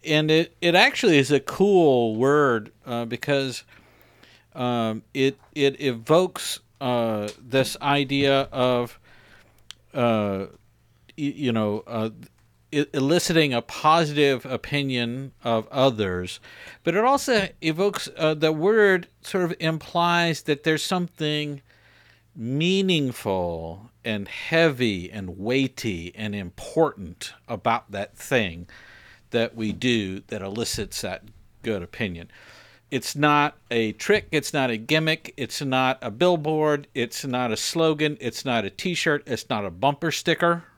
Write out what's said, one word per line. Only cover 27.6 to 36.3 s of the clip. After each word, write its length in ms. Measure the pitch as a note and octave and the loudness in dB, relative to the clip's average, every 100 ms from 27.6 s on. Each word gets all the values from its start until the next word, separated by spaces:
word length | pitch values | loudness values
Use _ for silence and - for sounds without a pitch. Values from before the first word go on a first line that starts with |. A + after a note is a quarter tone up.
| A#2 A#2 _ | 0 -2 _
that 260 | G2+ G2+ - | -10 -10 -12
thing 500 | - C3 G2 E2 F2 - - - - - _ | 0 0 0 -6 -16 -20 -20 -20 -20 -20 _
that 240 | A#2+ A2+ | -2 -2
we 180 | A2+ A2 | -2 -6
do 480 | F2+ B2 A#2 G2 F#2+ - | -2 0 0 -2 -8 -10
that 120 | G#2+ | -10
elicits 580 | G2 G#2+ A2+ - G2+ - | -8 -6 -6 -6 -8 -8
that 220 | G2 F#2+ - - - _ | -8 -10 -14 -20 -20 _
good 200 | A#2 G2+ | -6 -4
opinion. 480 | F2 - G#2+ E2+ D#2 - - - - _ _ | -6 -6 -6 -6 -14 -20 -20 -20 -20 _ _
It's 240 | C3 - | -6 -6
not 440 | C#3+ D3 D3 D3 - _ | 0 4 4 2 -4 _
a 220 | A#2+ A2 | -2 -2
trick, 360 | - - G#3+ - | -4 0 0 2
it's 240 | D#3 - | -4 -2
not 160 | D3+ C3 | -2 -2
a 80 | A2+ | -2
gimmick, 560 | A#2 D#3 D#3+ D#3+ - - | 0 0 2 -2 -6 -8
it's 240 | B2 - | -8 -6
not 380 | C#3 C3 C3 C3 | -2 0 0 -2
a 100 | B2 | -8
billboard, 760 | G#2+ F3 | 0 2